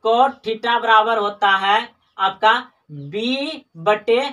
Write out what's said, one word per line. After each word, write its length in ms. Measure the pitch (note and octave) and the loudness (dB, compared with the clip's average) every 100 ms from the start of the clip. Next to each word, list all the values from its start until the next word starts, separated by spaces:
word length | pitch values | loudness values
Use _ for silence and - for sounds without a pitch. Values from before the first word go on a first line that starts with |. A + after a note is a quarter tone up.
cot 340 | A3 A#3 C4+ B3+ A3 | 2 2 2 0 -8
theta 340 | A3 A#3 A#3 | -6 -2 -2
बराबर 360 | A#3 A3 A3 A3+ | 4 4 4 0
होता 380 | G#3 G3+ G3+ F#3+ | -2 0 0 2
है 320 | G3 G#3+ A#3 _ _ - | 2 0 -2 _ _ -4
आपका 360 | F#3+ G3 G#3+ A#3+ - _ _ | -4 0 2 2 -4 _ _
बी 760 | D3 C#3+ G3 A#3 C4+ D4 D#4 _ E3 | -16 -10 -6 -4 -4 -6 -10 _ -6
बटे 420 | E3+ G#3 G#3 A#3 C#4 | -2 0 0 0 0